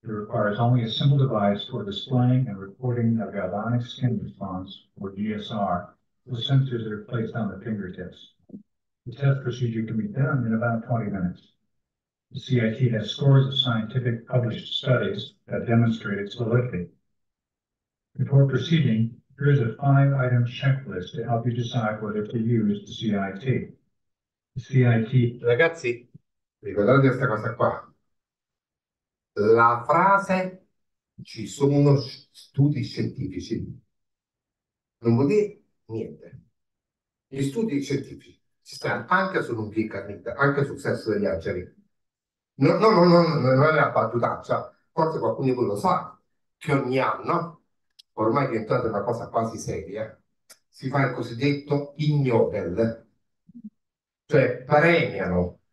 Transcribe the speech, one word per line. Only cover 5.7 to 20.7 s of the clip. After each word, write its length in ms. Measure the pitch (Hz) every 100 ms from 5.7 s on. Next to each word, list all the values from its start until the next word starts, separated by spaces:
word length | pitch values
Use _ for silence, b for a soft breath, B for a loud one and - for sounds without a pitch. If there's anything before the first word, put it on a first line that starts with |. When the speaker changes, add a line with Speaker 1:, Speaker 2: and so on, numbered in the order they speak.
| 87 - _ _ _ 123
Speaker 1:
with 180 | 120
sensors 380 | 131 135 - 117
that 100 | 107
are 140 | 104 -
placed 280 | 120 107 -
on 160 | 98
the 120 | 92
fingertips. 720 | 110 104 90 87 87 - - _ _ - _ _ _ _ 127
The 80 |
test 280 | 117 139 135
procedure 420 | 123 113 117 110
can 120 | 110 110
be 120 | 101
done 360 | 135 139 139
in 100 | 113
about 320 | 110 117 113 -
twenty 240 | 110 104
minutes. 440 | 95 87 87 _ _ _ _ _ _ _ _ _
The 80 | -
C 200 | - 123
I 120 | 110
T 160 | - 123
has 200 | 110 101
scores 360 | - 139 135 -
of 120 | -
scientific 680 | 131 113 - 131 120 113 -
published 480 | 127 110 - -
studies 600 | - 127 - 101 98 - _ -
that 200 | 101 113
demonstrate 520 | 117 117 110 101 101
its 160 | -
validity. 540 | 123 113 123 - 87 87 _ _ _ _ _ _ _ _ _ _ _ _ -
Before 280 | 127 139 135
proceeding, 720 | - - 165 123 110 113 - _ -
here 120 | 143
is 100 | 131
a 160 | 117 -
five-item 680 | 139 139 139 135 123 123 120
checklist 680 | - 135